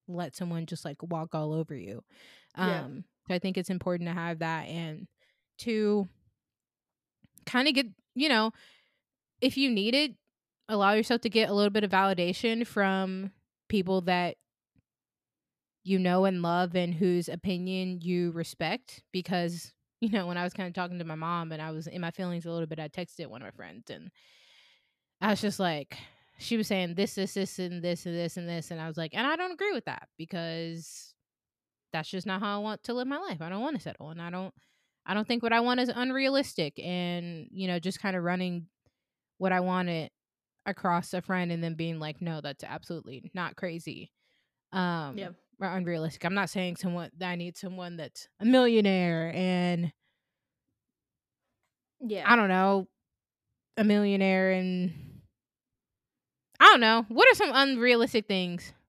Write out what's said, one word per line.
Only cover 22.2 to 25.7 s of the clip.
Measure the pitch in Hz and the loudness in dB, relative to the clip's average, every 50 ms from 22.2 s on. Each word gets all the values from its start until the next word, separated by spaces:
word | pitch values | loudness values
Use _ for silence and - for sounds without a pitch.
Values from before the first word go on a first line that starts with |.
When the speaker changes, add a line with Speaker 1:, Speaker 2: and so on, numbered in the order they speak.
| 185 175 175 170 160 | -6 -6 -6 -6 -6
Speaker 1:
a | 170 | -6
little | 165 170 165 | -6 -6 -6
bit, | 156 160 156 | -6 -8 -10
I | 156 151 | -10 -10
texted | - 185 175 - - - 156 | -8 -10 -10 -10 -12 -14 -14
one | - 110 123 | -14 -14 -14
of | 120 | -16
my | 95 | -16
friends | - - 92 82 87 113 - - | -16 -16 -18 -16 -16 -18 -16 -14
and | 104 78 80 185 _ _ _ _ _ _ _ _ _ _ _ _ _ _ _ _ _ _ _ _ _ - | -16 -14 -14 -18 _ _ _ _ _ _ _ _ _ _ _ _ _ _ _ _ _ _ _ _ _ -4
I | 196 214 | 0 0
was | 202 - | 0 0
just | 220 202 - - | 0 -4 -2 0
like, | 190 175 | 0 0